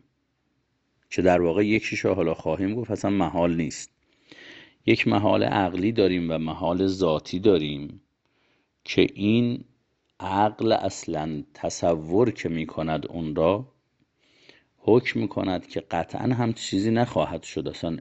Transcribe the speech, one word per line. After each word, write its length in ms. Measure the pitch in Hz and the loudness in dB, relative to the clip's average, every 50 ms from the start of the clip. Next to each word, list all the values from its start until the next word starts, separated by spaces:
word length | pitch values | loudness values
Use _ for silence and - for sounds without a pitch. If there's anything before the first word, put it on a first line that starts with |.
| _ _ _ _ _ _ _ _ _ _ _ _ _ _ _ _ _ _ _ _ _ _ | _ _ _ _ _ _ _ _ _ _ _ _ _ _ _ _ _ _ _ _ _ _
که 120 | - - | -2 2
در 200 | 87 92 87 90 | 4 6 6 6
واقع 240 | 87 85 82 101 107 | 4 2 2 2 2
یکیشو 480 | 104 110 107 - - - 104 - 107 92 | 2 2 0 0 -2 -4 -2 0 0 0
حالا 200 | 95 85 82 80 | 0 0 0 -2
خواهیم 420 | - - 82 78 82 98 98 107 | -4 -4 -4 -2 -2 -2 -2 -4
گفت 160 | 120 117 107 | -4 -6 -6
اصلاً 200 | 104 92 - 98 | -6 -4 -2 0
محال 440 | 101 98 87 78 82 87 85 87 82 | 0 0 0 0 0 0 2 2 2
نیست. 360 | 85 80 76 - - - - _ _ _ _ _ _ _ - - - - - - - - - _ _ _ | 0 -2 -4 -6 -10 -14 -16 _ _ _ _ _ _ _ -20 -20 -20 -20 -20 -20 -20 -20 -20 _ _ _
یک 220 | 113 117 - - 120 | 2 2 2 2 2
محال 360 | 110 104 101 101 98 101 104 | 2 2 2 2 2 2 2
عقلی 480 | - - 107 95 87 90 92 92 110 | 2 2 0 0 0 0 0 0 0
داریم 400 | 113 110 98 92 90 90 85 82 | 2 2 2 2 2 0 0 -2
و 60 | 80 80 | -2 -2
محال 500 | 80 80 78 80 85 82 87 90 95 95 | -2 -4 -4 -4 -2 0 0 2 2 0
ذاتی 520 | 95 95 95 80 78 73 - - - 90 | 0 2 0 0 0 0 -2 -6 -4 0
داریم 640 | 101 113 95 82 78 73 73 71 71 73 - - - _ _ _ _ _ _ _ _ _ _ _ _ _ _ _ - | 4 4 4 4 2 -2 -6 -6 -8 -12 -14 -16 -20 _ _ _ _ _ _ _ _ _ _ _ _ _ _ _ -16
که 240 | - - - 87 - - | -4 2 2 2 2 2
این 500 | - 101 104 113 120 120 120 120 - - _ _ _ _ _ _ _ _ _ _ - | 0 0 2 4 4 2 0 -2 -6 -10 _ _ _ _ _ _ _ _ _ _ -12
عقل 520 | - 92 95 101 107 107 107 - 113 110 | -8 -4 0 2 2 2 0 0 0 2
اصلاً 720 | 110 - 95 98 - - - - 82 76 78 80 78 73 - - - | 2 2 0 -2 -6 -6 -8 -6 -6 -4 -4 -4 -6 -6 -8 -12 -12
تصور 800 | - - 85 - - - 87 85 80 78 80 87 104 123 117 | -8 -8 -8 -4 -2 0 0 0 0 0 0 2 2 2 2
که 180 | 101 - - 87 | 0 -2 -4 -6
می‌کند 580 | 82 80 78 76 - - 80 80 78 78 - - | -4 -4 -6 -6 -6 -6 -4 -2 -2 -4 -4 -6
اون 280 | - 85 82 78 73 | -8 -8 -6 -4 -2
را 320 | 82 80 85 98 107 127 - _ _ _ _ _ _ _ _ _ _ _ _ _ _ _ - - _ _ _ _ _ | 2 2 2 2 0 -2 -8 _ _ _ _ _ _ _ _ _ _ _ _ _ _ _ -20 -20 _ _ _ _ _
حکم 420 | - - 110 127 - - - 117 | 2 4 4 4 4 2 -2 -2
می‌کند 480 | 113 101 - 107 98 95 90 87 - - | -4 -4 -4 -2 -2 -2 -2 -4 -6 -8
که 120 | - 85 | -8 -10
قطعاً 540 | - - - 85 82 - - - - 117 127 | -8 -4 -4 -4 -4 -4 -6 -4 -2 0 0
هم 200 | 117 120 113 113 | 2 0 0 -2
چیزی 380 | - - - - 95 101 113 | -4 -4 -4 -2 0 2 2
نخواهد 520 | 113 113 120 - - 87 78 - 85 82 - | 2 2 2 2 0 0 0 0 -2 -8 -10
شد، 240 | - - 80 71 69 | -8 -8 -6 -6 -6
اصلاً 300 | - - - 82 80 - | -6 -6 -6 -6 -6 -6